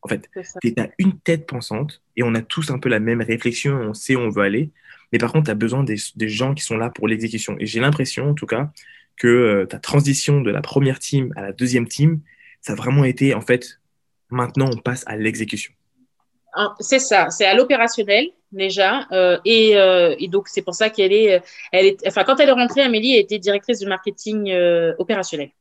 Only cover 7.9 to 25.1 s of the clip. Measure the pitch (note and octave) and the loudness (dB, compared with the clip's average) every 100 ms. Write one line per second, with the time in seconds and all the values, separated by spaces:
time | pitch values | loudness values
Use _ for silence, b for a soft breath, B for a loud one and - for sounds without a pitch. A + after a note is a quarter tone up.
7.9 | D3 - - C3+ D3 - A2+ D3+ b b | 0 -2 -4 -2 -4 -2 -4 -4 b b
8.9 | b b _ A#2+ A#2+ A#2+ G2+ F#2 G#2+ - | b b _ 2 4 4 2 -2 -8 0
9.9 | D3 C#3+ C#3+ - C#3+ A#2+ G2+ - C#3 C3+ | 0 2 0 0 0 0 -4 -2 0 0
10.9 | C3 - C#3 B2+ G2+ G2 G2 B2 B2 A#2 | -2 -2 -2 -2 -8 -12 -6 -2 0 -2
11.9 | - D3 E3 b b b b - G#2 A#2 | 2 2 2 b b b b -10 -8 0
12.9 | C#3 C3 B2 C3+ A#2+ G#2+ B2 - - _ | 2 2 2 0 0 0 0 0 -20 _
13.9 | _ _ _ _ B2 B2 - C3 A#2+ - | _ _ _ _ -6 -4 0 0 -2 -6
14.9 | B2+ - G#2+ G#2+ A2 G#2+ G#2+ - _ _ | -8 -8 -4 -4 -4 -6 -8 -12 _ _
15.9 | _ _ _ _ _ _ - G#3 G3+ A3+ | _ _ _ _ _ _ -4 -4 -4 0
16.9 | C4 C4 G3+ F3 - G3 G#3 B3+ A3+ A#3 | 0 2 2 2 0 2 4 4 2 2
17.9 | - G3+ G3+ D#4+ _ _ F#3+ F#3+ F#3 F#3+ | -2 2 2 0 _ _ -6 -4 0 0
18.9 | B3+ E3 F#3+ F3+ F3 G3 A3+ A3 G#3 F#3+ | 0 -2 2 2 2 2 4 6 6 6
19.9 | F#3 F3 C#3+ F#3+ F#3+ G3 - F#3+ E3+ G#3+ | 6 2 0 -2 -4 -2 -8 -6 -2 -2
20.9 | G#3+ F#3+ G3+ A3 F3+ B B B F#3 F#3+ | 2 2 4 4 4 B B B 4 4
21.9 | G3 G3 G3 F#3+ C4+ C#4+ B3 A#3+ C4+ C4+ | 4 -4 0 2 4 4 4 2 2 2
22.9 | A3 A#3 B3 G3+ G#3+ F#3 G3+ - A3 G3 | 2 2 2 2 -2 -2 -2 -2 -4 -2
23.9 | F#3 - G3+ A3 G#3+ G3+ F3+ F3 E3+ E3 | -4 -6 -8 -6 -4 -2 2 2 4 0
24.9 | E3 F3+ | -2 -2